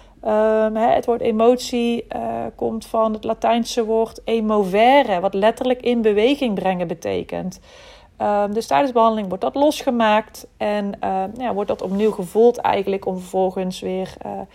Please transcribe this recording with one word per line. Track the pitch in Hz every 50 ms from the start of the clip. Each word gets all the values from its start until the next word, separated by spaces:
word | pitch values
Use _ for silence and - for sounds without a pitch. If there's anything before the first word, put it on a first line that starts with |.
| - - - -
Ehm, | - 220 214 214 214 220 220 220 220 220 220
hè, | 220 220 247
het | - - -
woord | - 233 233
emotie, | - 233 220 214 226 233 254 247 - - - 240 233 233 233 233 - -
eh, | - 233 233 226 226 226 233 226 -
komt | - 233 233 226 226 -
van | - - 226 220 220 214
het | 214 -
Latijnse | 220 226 - - 226 226 240 233 - - 247 226
woord | 214 226 220 226 220 - - -
emovere, | - 226 226 214 214 214 208 202 185 180 208 226 247 269 285 269 220 196 175
wat | 175 196 190
letterlijk | 196 196 220 233 - 254 254 254 247
in | - 240 240 240
beweging | 220 220 208 202 214 247 294 285 285 240 202
brengen | 185 180 190 190 180 180 165
betekent. | 170 160 - 101 98 - 170 - - 170 175 185 180 - - - - - - - - - - - _ - 214
Ehm, | 208 208 208 208 202 208
dus | 226 220 -
tijdens | - 277 285 269
behandeling | 240 240 226 226 226 220 208 185
wordt | 180 185 -
dat | 262 -
losgemaakt | 277 285 302 294 - - 277 247 240 226 214 208 214 226 - - - - - _ -
en, | 220 214 208 208 202 202 196 -
ehm, | - 196 190 190 190 196 214 240
ja, | 254 233 190
wordt | 196 208 190
dat | 190 -
opnieuw | - 185 190 196 214 220
gevoeld | 196 - 185 175 - 208 226 240 233 240
eigenlijk | - - 208 202 190 196 196 196 -
om | 196 185 185
vervolgens | 180 180 - 185 190 185 185 196 185 185 185 -
weer, | - 185 185 185 190 165 - -
eh, | - - 202 196 - -